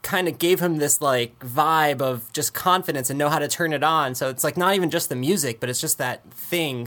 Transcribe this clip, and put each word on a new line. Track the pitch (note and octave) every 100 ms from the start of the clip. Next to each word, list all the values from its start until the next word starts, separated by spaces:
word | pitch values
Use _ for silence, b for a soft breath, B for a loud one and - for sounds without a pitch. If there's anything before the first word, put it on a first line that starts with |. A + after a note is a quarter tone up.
kinda | - G3 F3+
gave | - E3+ F3+
him | F3 D#3
this, | D3 -
like, | C#3+ B2+ A#2 -
vibe | B2+ B2+ D3+ D#3+ D3+ C3+
of | C3 B2 -
just | - C#3
confidence | - F#3 F#3 F3+ C#3+ C3
and | C#3
know | D3
how | D#3
to | C#3+
turn | - E3
it | C#3+
on. | D3+ D#3+ C#3
So | B2+ C3+
it's, | B2+
like, | D3+ D#3+
not | F3+
even | G3 E3+
just | E3 -
the | B2+
music, | C3 G3 C#3 A2+
but | B2
it's | B2+
just | - -
that | C3 A#2 -
thing | - - F3 D#3 B2+